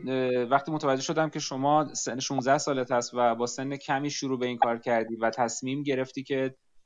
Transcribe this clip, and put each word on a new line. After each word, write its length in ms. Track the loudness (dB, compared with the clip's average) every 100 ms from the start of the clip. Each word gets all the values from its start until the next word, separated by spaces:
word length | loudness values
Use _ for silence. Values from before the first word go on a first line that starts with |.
| 0
اه، 360 | 0 2 2
وقتی 280 | 4 2 2
متوجه 300 | 0 2 2
شدم 280 | 0 0 0
که 100 | -2
شما 540 | -6 0 4 4 2
سن 260 | -4 -6 -4
شونزده 380 | -4 -2 2 2
سالت 340 | 2 -2 0
هست 200 | 0 0
و 220 | 2 2 2
با 100 | -2
سن 300 | -4 -6 -6
کمی 340 | -2 -2 -2
شروع 300 | -4 -4 -2
به 60 | -2
این 120 | 2
کار 200 | 0 2
کردی 380 | 0 0 0 0
و 140 | 0
تصمیم 540 | 0 -2 -2 -4 -4
گرفتی 400 | -2 -2 -2 -8
که 320 | -4 -2 -2 -6 _ -20